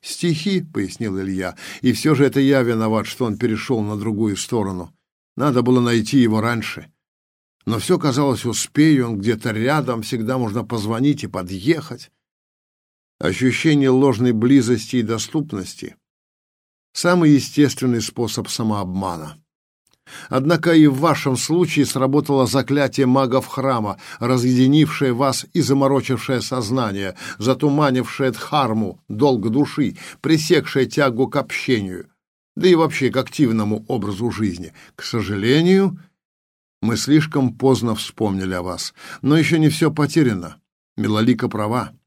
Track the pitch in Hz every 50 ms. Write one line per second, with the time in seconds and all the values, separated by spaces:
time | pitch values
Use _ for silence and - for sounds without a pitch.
0 | _ - - - - 175 160 156 - 202 196 185 185 - - - 101 92 - -
1 | 120 107 92 95 95 98 95 92 92 90 87 - - - - - - 127 113 -
2 | - 151 151 123 143 135 113 139 135 135 139 135 123 117 117 113 113 110 110 110
3 | 104 - - - 127 117 104 104 120 117 110 107 - - 131 113 104 104 107 107
4 | 101 113 110 101 113 107 101 92 - - 123 117 101 98 95 90 85 76 _ _
5 | _ _ _ _ _ _ _ - 127 147 127 123 120 123 127 127 120 120 117 117
6 | 110 110 - 139 123 113 107 110 104 117 120 117 101 - - - - - _ _
7 | _ _ _ _ _ _ _ _ _ _ _ _ _ - 113 110 - - 185 170
8 | - 151 123 135 147 139 127 - - 123 110 - - - _ 147 151 160 151 135
9 | 123 117 113 101 98 113 117 107 - 120 107 107 113 127 147 156 131 120 120 113
10 | 110 - - 117 110 107 131 131 123 110 101 117 107 107 120 113 101 107 113 113
11 | 131 147 143 147 - 98 - 95 92 90 98 95 90 131 170 156 151 - 120 -
12 | - _ _ _ _ _ _ _ _ _ _ _ _ _ _ _ _ _ _ _
13 | _ _ _ _ - 78 95 - 127 131 117 - - 156 151 143 139 131 127 131
14 | 139 139 120 101 123 127 117 110 110 123 139 139 120 113 123 110 110 - - 123
15 | 113 104 113 110 107 - - 156 143 156 - 98 92 - - - - - - _
16 | _ _ _ _ _ _ _ _ _ _ _ _ _ _ _ _ _ _ _ -
17 | - 175 180 180 170 151 147 135 - - - 143 147 131 - - 135 127 120 117
18 | 104 - - - 120 107 - - - - - - 117 110 107 101 98 92 92 95
19 | 95 95 87 82 78 76 78 _ _ _ _ _ _ _ _ _ _ _ _ _
20 | _ - - - - - - 131 135 151 175 156 160 170 170 160 151 147 135 131
21 | 147 165 - 156 - 143 131 120 - - 156 175 180 160 - 147 139 - - 131
22 | 131 135 135 151 147 - 143 135 131 107 95 139 123 - 135 143 143 131 - -
23 | 139 127 127 135 135 127 120 131 127 - - - 127 135 131 117 107 104 95 95
24 | - - - - 117 120 131 127 120 127 127 123 131 131 143 156 151 151 156 -
25 | 147 131 120 117 143 135 127 - - - _ 175 139 - 143 135 139 135 139 135
26 | - - 131 110 - - 135 120 107 - 127 127 117 98 123 135 120 107 98 98
27 | 98 95 92 - - - - - 104 123 131 127 151 147 139 147 151 139 127 127
28 | 117 113 - - 139 131 120 - - - - 151 135 117 110 110 107 95 87 _
29 | _ _ 107 107 139 147 131 117 - 117 113 135 147 - - - 147 - 95 -
30 | - - - _ - - 160 160 156 - 180 151 - - - 135 131 110 - -
31 | 147 135 117 110 131 - - 151 127 - - - - - 131 110 98 95 92 87
32 | - _ _ _ _ _ _ _ _ _ _ - 160 185 180 160 165 151 156 -
33 | 135 120 120 131 127 - - - 151 120 113 110 104 101 107 107 110 - 127 120
34 | 95 104 104 92 113 120 104 92 107 101 90 87 90 80 _ - - - _ -
35 | - - - 117 101 87 104 98 98 117 131 156 165 180 190 190 196 190 190 -
36 | - _ _ _ _ _ _ _ _ _ _ _ _ _ _ _ - 107 117 107
37 | - 135 143 156 151 156 - 147 135 123 107 - 127 135 131 117 113 120 110 107
38 | - - - - 113 104 95 95 95 95 95 92 87 90 87 82 - - _ _
39 | - - - - - 127 147 160 156 - 165 160 156 147 151 - 165 151 151 160
40 | 147 139 - 165 151 123 107 92 85 82 - _ _ _ _ _ _ _ _ -
41 | 107 107 107 107 113 123 127 110 127 110 - 107 104 107 117 127 104 - - _
42 | _